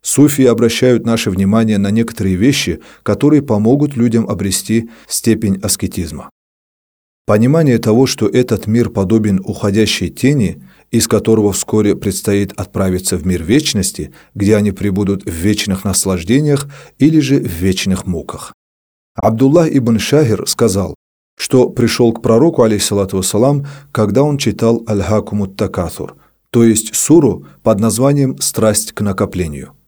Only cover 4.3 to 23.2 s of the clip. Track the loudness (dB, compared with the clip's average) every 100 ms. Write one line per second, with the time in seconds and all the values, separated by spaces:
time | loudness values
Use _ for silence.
4.3 | -4 -4 -6 -2 -2 -2 -18 -10 -4 0
5.3 | 0 0 -2 -4 -4 -6 -6 -8 -10 -16
6.3 | _ _ _ _ _ _ _ _ _ -2
7.3 | 2 4 4 4 2 2 2 2 0 0
8.3 | 0 0 -2 0 0 0 -2 0 2 2
9.3 | -2 -4 -4 -2 0 0 -2 -6 -2 0
10.3 | 2 -2 -4 -18 _ _ -2 0 0 2
11.3 | 2 2 -2 -2 0 0 0 -4 -4 -2
12.3 | -2 -2 -6 -8 -4 -2 -2 -4 -4 -2
13.3 | -4 0 0 0 -4 -4 -6 -12 -14 _
14.3 | -2 2 2 0 -2 -4 -2 -2 -2 -6
15.3 | -4 -2 -2 -2 -4 -2 -2 -2 -4 0
16.3 | 0 2 -2 -4 -16 -20 _ 2 4 2
17.3 | 0 -2 -2 -2 0 -2 -2 -4 -8 -8
18.3 | -14 -16 -20 _ _ _ _ _ -2 -2
19.3 | 2 4 4 2 0 0 0 2 2 2
20.3 | 0 -4 0 0 0 -4 -8 _ _ _
21.3 | _ 0 2 2 2 0 2 0 2 0
22.3 | 4 2 2 2 2 -2 -2 -2 -4